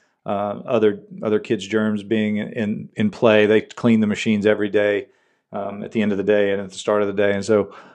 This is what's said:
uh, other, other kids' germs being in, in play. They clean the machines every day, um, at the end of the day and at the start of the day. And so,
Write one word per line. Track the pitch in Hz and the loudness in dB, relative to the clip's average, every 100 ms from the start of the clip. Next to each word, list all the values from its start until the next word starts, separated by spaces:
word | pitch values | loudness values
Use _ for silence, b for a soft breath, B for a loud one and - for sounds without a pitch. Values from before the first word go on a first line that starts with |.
| _ _ - | _ _ -6
uh, | 101 104 101 - | -4 -4 -8 -2
other, | 120 107 101 - - | 2 2 0 -8 -8
other | 113 104 | -2 -2
kids' | - 110 95 | -2 -4 -2
germs | 110 110 107 | -2 0 -2
being | 101 110 107 104 | -2 -2 0 -2
in, | - 123 104 110 107 - | -6 -6 -4 -6 -8 -2
in | 104 | -2
play. | - 120 107 104 | 2 4 4 4
They | 110 | 2
clean | - - 120 113 | 0 -2 2 4
the | 107 | 2
machines | 98 117 107 101 | -2 -2 0 2
every | 101 104 | 0 0
day, | 104 104 101 101 _ _ _ _ | 0 0 0 -4 _ _ _ _
um, | 104 101 104 | -10 -10 -10
at | 104 | -6
the | 117 | -2
end | 104 | 0
of | 98 | 0
the | 98 | 2
day | 104 101 | 2 2
and | 98 | -2
at | 95 | -6
the | - | -8
start | - 107 | -2 0
of | 101 | 0
the | |
day. | 98 101 | 0 0
And | 101 | 0
so, | 98 107 98 B B | 2 2 0 B B